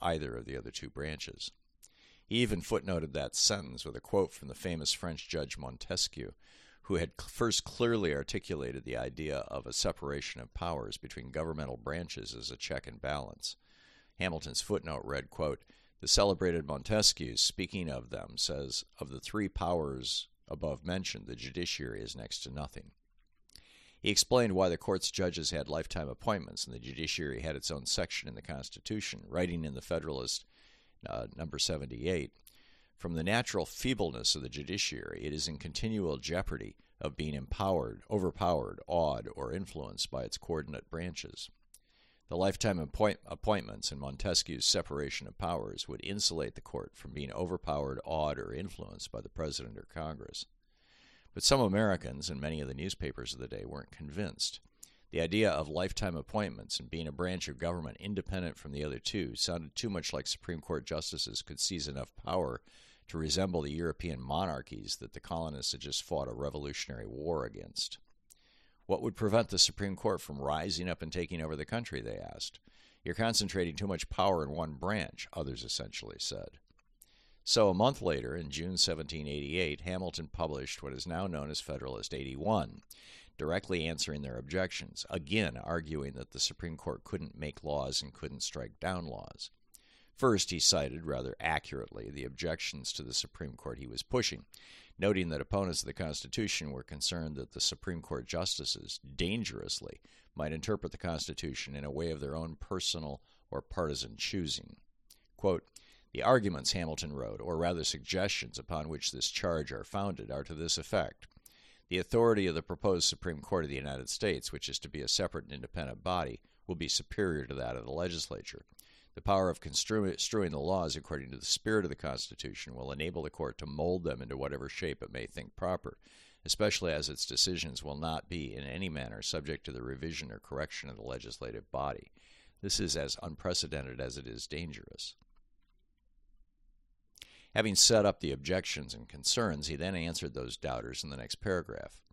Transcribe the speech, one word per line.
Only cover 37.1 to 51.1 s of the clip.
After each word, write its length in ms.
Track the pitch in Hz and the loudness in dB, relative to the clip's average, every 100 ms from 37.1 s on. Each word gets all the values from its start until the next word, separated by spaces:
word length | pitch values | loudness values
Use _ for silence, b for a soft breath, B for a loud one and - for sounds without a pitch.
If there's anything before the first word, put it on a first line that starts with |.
| 67 | -2
being 180 | 78 | -2
empowered, 680 | 71 65 - 98 90 60 50 - | -2 -4 0 2 2 2 -4 -2
overpowered, 720 | 104 90 - 90 80 53 - - | 2 2 2 4 4 2 -6 0
awed, 420 | 85 78 60 55 | 2 4 2 -4
or 180 | - 64 | -6 -4
influenced 580 | 82 95 80 58 50 - | -4 -4 -6 -6 -4 -4
by 120 | 65 | -2
its 140 | 60 - | -4 -6
coordinate 500 | - 80 73 71 - | -2 -2 -2 -8 -6
branches." 640 | 82 87 82 - - - - _ b b b b b - | -6 -4 -6 -8 -10 -12 -14 _ b b b b b -2
The 80 | 87 | 4
lifetime 420 | 95 - 113 92 | 4 6 2 2
appoint-, 420 | 73 - 104 - - | 0 4 4 4 -6
appointments 640 | 82 - 104 55 52 - | -2 2 2 0 -4 -4
and 80 | 71 | -4
Montesquieu's 640 | 69 69 98 85 - 69 | -6 -2 2 2 2 2
separation 640 | - 101 - 71 73 - 50 | 4 4 2 -2 -2 -4 -8
of 120 | - | -4
powers 480 | 85 85 50 50 - | -2 -2 -2 -6 -8
would 180 | 58 | -6
insulate 500 | - 101 - 82 62 | -4 0 2 2 -2
the 60 | - | -6
court 360 | - 65 50 - | -8 -8 -8 -12
from 160 | 67 | -10
being 200 | 65 69 | -6 -4
overpowered, 680 | - 87 90 - 73 69 64 | -2 -2 -2 0 0 0 -2
awed, 340 | - 78 76 64 | -2 0 2 0
or 140 | 50 | -4
influenced 600 | 64 95 - 50 50 - | -4 -6 -8 -10 -10 -10
by 80 | 57 | -8
the 80 | - | -8
president 500 | - 78 69 60 52 | -4 -2 -2 -6 -10
or 80 | - | -10
Congress. 540 | - 78 76 - - - _ b b b b b | -6 -6 -6 -8 -10 -12 _ b b b b b